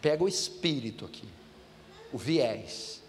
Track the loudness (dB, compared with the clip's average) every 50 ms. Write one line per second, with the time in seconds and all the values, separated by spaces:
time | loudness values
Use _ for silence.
0 | 6 4 4 6 4 2 2 0 -2 -2 -4 0 0 2 2 2 -2 -4 -6 -8
1 | -10 -12 -12 -12 -14 -14 -16 -16 -20 -20 -20 -20 -20 -20 -20 -20 -20 -20 -18 -18
2 | -14 -8 -8 -6 0 2 4 6 6 4 2 -2 -6 -8 -8 -8 -8 -10 -10 -12
3 | -14